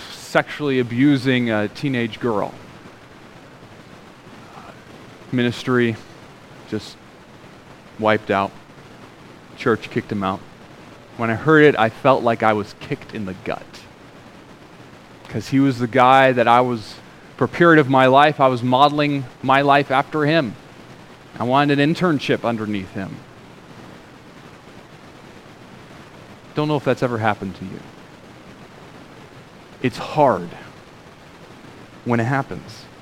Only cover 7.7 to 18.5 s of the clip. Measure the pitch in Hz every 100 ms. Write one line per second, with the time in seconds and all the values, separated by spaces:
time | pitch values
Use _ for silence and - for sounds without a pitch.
7.7 | - - - 107 107 - 98 98 - -
8.7 | - - - - - - - - - 127
9.7 | 107 - 120 - 104 95 98 - - -
10.7 | - - - - - 113 110 147 156 151
11.7 | 117 110 - 135 131 117 117 110 107 98
12.7 | - - 143 - 110 95 95 - - -
13.7 | - - - - - - - - - -
14.7 | - - - - - - 117 - 135 139
15.7 | 117 120 127 123 135 131 123 117 120 127
16.7 | 117 104 - - - - - 123 - 170
17.7 | 156 131 131 131 135 151 147 131